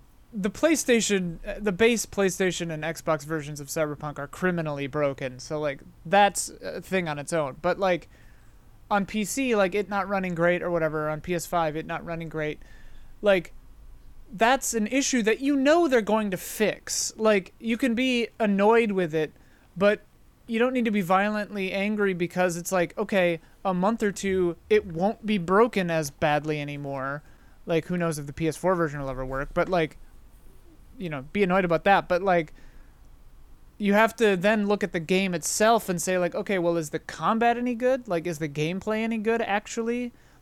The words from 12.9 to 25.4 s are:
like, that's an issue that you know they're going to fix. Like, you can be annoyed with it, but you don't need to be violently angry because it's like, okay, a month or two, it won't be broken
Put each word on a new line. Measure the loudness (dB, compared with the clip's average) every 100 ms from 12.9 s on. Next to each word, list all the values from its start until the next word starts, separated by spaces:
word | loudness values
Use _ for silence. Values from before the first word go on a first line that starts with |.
| -16 -18 -2
like, | 4 4 2 -10 -20 -20 -20 -20 -20 -20 -12
that's | 0 4 4 0
an | -2 0
issue | 0 0 0
that | 2 0
you | 2 2
know | 4 4 6
they're | 4
going | 2 0 0
to | -4
fix. | -6 -2 -2 -2 -6 -6 -6 0
Like, | 2 2 0 -8
you | -4 0
can | 0
be | 2 2 2 0 -2
annoyed | 0 4 6 6 4
with | 2 0
it, | 0 -2 -6 -20 _ _ 0
but | 2 2 -2 _ _ _ -6
you | 0
don't | 0
need | 2 0
to |
be | 0
violently | 2 2 2 -2 -6 -6 -4
angry | -2 -2 0 0
because | 0 -2 0 0 0
it's | -2
like, | 0 0 -2
okay, | -2 2 2 0 -6 -8
a | -2
month | 0 0 0
or | -2
two, | -2 -2 0 0 -2 2
it | 2 2
won't | -2 -2 -2 -2
be |
broken | -2